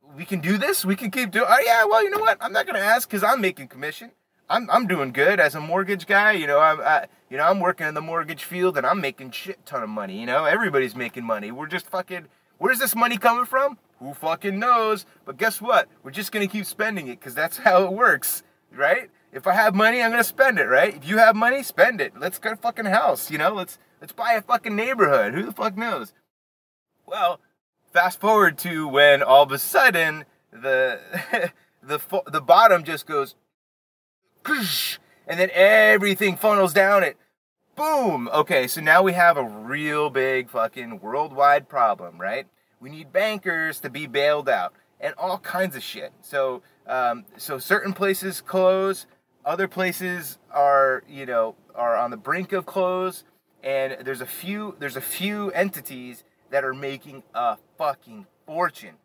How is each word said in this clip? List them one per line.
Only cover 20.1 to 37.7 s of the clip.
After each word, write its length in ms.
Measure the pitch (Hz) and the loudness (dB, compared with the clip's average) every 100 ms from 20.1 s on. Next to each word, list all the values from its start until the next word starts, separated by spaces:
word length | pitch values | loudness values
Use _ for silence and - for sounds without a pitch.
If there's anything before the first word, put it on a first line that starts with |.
gonna 120 | 233 | 0
spend 360 | 233 - 269 196 | -2 2 2 2
it, 60 | 135 | 2
right? 260 | 131 190 | 4 2
If 140 | - 139 | -2 -4
you 100 | 214 | 6
have 180 | 226 214 | 6 6
money, 280 | 233 269 | 0 0
spend 380 | 262 - 214 220 | -4 2 2 4
it. 120 | 135 - | -6 -6
Let's 180 | 165 - | -8 -6
get 160 | 220 | -8
a 40 | 220 | -6
fucking 280 | 233 - 214 | -6 -4 0
house, 460 | 208 277 - - | 2 2 -2 -6
you 80 | 151 | -2
know? 140 | 170 | -2
Let's, 260 | 202 180 - _ _ | -2 -8 -14 _ _
let's 120 | 156 | -20
buy 200 | - 233 | -6 -2
a 80 | 226 | -2
fucking 340 | 202 240 226 208 | 0 -2 -2 -4
neighborhood. 580 | 240 254 160 139 104 | -4 2 4 4 2
Who 100 | 151 | -2
the 100 | 214 | -8
fuck 240 | - 220 190 | -4 -6 -4
knows?" 360 | 233 175 113 _ _ _ _ _ _ _ _ _ - | -6 -6 -8 _ _ _ _ _ _ _ _ _ -12
Well, 320 | 202 175 - _ _ _ _ _ | -2 -2 -2 _ _ _ _ _
fast 280 | 175 180 - | 0 0 0
forward 380 | 202 220 185 147 | 2 4 4 0
to 280 | 180 160 156 | -6 -6 0
when 360 | 135 147 139 | 6 8 8
all 200 | 139 135 | 8 8
of 80 | 143 | 8
a 60 | 135 | 0
sudden 680 | - - 262 175 160 156 - _ _ | 0 4 4 4 -2 -4 -14 _ _
the, 480 | 113 131 131 131 - - 175 - 233 175 _ _ | -10 -2 0 0 -4 -10 -10 -4 -4 -4 _ _
<laughs> 140 | _ | _
the 160 | 131 147 | -8 -8
fo-, 260 | - 190 - | -4 -6 -4
the 140 | 156 | -6
bottom 420 | 139 175 226 180 | 2 4 6 4
just 240 | 156 156 - | -2 -10 -6
goes, 280 | 147 135 - _ _ _ _ _ _ _ _ _ _ - | -4 -4 -10 _ _ _ _ _ _ _ _ _ _ -6
and 960 | 294 190 143 - - _ _ - 170 | -4 -2 -4 -6 -10 _ _ -10 -2
then 100 | 185 | 0
everything 840 | - 196 220 214 214 202 190 208 170 | 6 6 8 8 6 4 0 0 2
funnels 380 | 214 202 185 | 2 4 4
down 280 | 151 196 202 | 4 6 4
it. 160 | 160 - _ _ _ _ _ | 2 -4 _ _ _ _ _